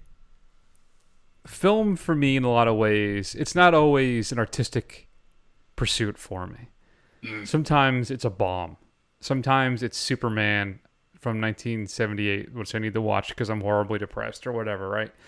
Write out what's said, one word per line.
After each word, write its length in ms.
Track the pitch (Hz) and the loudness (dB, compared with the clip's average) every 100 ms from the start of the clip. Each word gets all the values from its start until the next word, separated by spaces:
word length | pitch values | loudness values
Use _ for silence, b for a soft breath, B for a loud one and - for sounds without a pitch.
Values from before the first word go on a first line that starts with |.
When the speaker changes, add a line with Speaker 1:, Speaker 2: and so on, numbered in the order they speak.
| - - - - - _ _ - _ _ _ _ _ _ - | -20 -20 -20 -20 -20 _ _ -20 _ _ _ _ _ _ -18
Speaker 1:
film 480 | - 185 220 208 180 | 0 2 4 2 0
for 180 | - 151 | 0 2
me 200 | 139 135 | 4 4
in 80 | |
a 80 | 123 | 4
lot 160 | 117 117 | 4 4
of 80 | 110 | 4
ways, 580 | 107 104 104 101 98 | 4 4 2 -2 -4
it's 220 | - 151 175 | -6 -2 6
not 180 | 180 | 8
always 580 | 160 151 143 131 120 107 | 8 6 4 2 0 -2
an 60 | 117 | -2
artistic 680 | 107 - 117 117 - - - _ _ _ _ _ _ - | -2 -2 -2 -2 -4 -12 -20 _ _ _ _ _ _ -4
pursuit 420 | 120 - 107 - | -2 0 -2 -4
for 260 | - 92 92 | -12 -10 -10
me. 240 | - 120 _ _ _ _ _ | -14 -20 _ _ _ _ _
Speaker 2:
Mm. 240 | 104 107 101 | -12 -12 -2
Speaker 1:
Sometimes 640 | 156 151 147 135 127 117 | -2 2 4 4 2 -2
it's 140 | 127 117 | -4 -4
a 40 | |
bomb. 480 | 95 95 90 87 - _ _ _ _ | -2 -2 -2 -6 -12 _ _ _ _
Sometimes 600 | - 135 131 135 131 120 | -4 -2 2 2 2 0
it's 160 | 120 - | -4 -6
Superman 840 | - 123 120 107 104 104 101 95 _ _ _ _ | -4 -2 -2 0 0 0 -2 -8 _ _ _ _
from 200 | 123 110 | -6 -2
nineteen 480 | 110 104 120 113 101 | -4 -4 -6 -6 -6
seventy-eight, 680 | - 107 104 104 101 - | -4 -4 -2 -2 -4 -6
which 220 | 123 104 110 | -12 -8 -6
I 40 | |
need 140 | 110 | -4
to 80 | 110 | -2
watch 340 | 107 101 - - | 0 -2 -2 -6
'cause 140 | 110 | -4
I'm 120 | 107 | -2
horribly 360 | 101 104 104 107 | 0 0 0 -4
depressed 480 | 101 - 110 - 127 | -6 -8 -8 -8 -8
or 60 | |
whatever, 360 | 117 110 98 98 | -6 -6 -6 -4
right? 240 | 104 110 - | -4 -6 -10